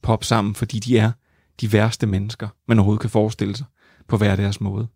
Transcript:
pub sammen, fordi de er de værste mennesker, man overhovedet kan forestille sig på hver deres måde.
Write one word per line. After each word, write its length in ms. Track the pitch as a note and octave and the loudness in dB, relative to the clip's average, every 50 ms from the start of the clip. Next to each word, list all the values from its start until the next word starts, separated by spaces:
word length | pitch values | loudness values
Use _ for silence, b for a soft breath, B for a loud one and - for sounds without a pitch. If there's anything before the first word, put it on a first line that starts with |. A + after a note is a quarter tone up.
| - | 0
pub 220 | - G#2+ A2 - | 0 -2 0 0
sammen, 300 | - A#2+ A2 G#2 G2+ G#2 | 0 0 0 0 0 -2
fordi 240 | - - A2 - A2+ | -4 -6 -6 -6 -6
de 200 | G#2 A#2+ B2+ A2+ | -2 2 2 4
er 140 | G#2+ A2 A#2 _ _ _ _ _ _ _ _ - | 4 2 0 _ _ _ _ _ _ _ _ -6
de 120 | - A2 G#2 | -4 0 2
værste 340 | G#2+ G#2+ A2 A2 - - | 2 2 2 0 -2 -2
mennesker, 420 | G#2+ G2 F#2+ G2 G#2+ A#2 - - G#2+ - _ _ - | -2 0 -2 -4 -4 -8 -10 -12 -14 -14 _ _ 2
man 100 | A#2+ A2 | 4 4
overhovedet 220 | G2 G2+ G#2 A2 | 4 4 2 0
kan 100 | - A#2 | -2 0
forestille 460 | - A2+ G#2+ A2 A2+ - G#2 G2+ G2+ | 2 2 2 2 0 -4 -4 -4 -4
sig 100 | A2+ C#3 - _ b b b b b b _ | -6 -10 -14 _ b b b b b b _
på 80 | - | 0
hver 200 | G#2+ G#2 G#2 G2+ | 2 2 2 2
deres 240 | F#2 G2+ G2+ G2+ - | 2 0 -2 -2 -4
måde. 260 | G#2 G2 G2 G2+ A#2 A#2 _ | -6 -6 -4 -4 -6 -8 _